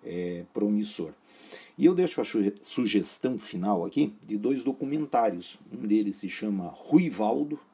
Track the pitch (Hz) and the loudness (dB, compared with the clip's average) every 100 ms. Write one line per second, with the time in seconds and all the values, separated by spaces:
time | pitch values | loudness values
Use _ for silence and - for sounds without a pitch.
0 | - 87 87 87 87 - 104 104 104 - | -8 -6 -4 -6 -8 -2 0 2 -2 -4
1 | 80 - _ - - - - - 160 185 | -8 -10 _ -20 -20 -20 -20 4 6 6
2 | 226 - 110 113 101 - - - 117 104 | 0 0 -2 2 0 0 -8 -2 2 2
3 | 90 - 127 117 - 98 95 98 90 139 | 2 0 -2 -4 -6 -4 0 0 0 0
4 | 143 - - 107 113 135 120 131 139 151 | 0 -2 -6 -2 0 0 -2 -4 -4 -4
5 | 147 123 113 90 90 - - 104 104 107 | 0 2 2 0 -10 -18 -16 -8 2 2
6 | 104 98 95 - 107 101 85 - - 156 | 2 -4 -8 -6 -4 -4 -4 -12 4 4
7 | 175 98 107 127 147 151 - | 4 0 0 0 -2 -6 -12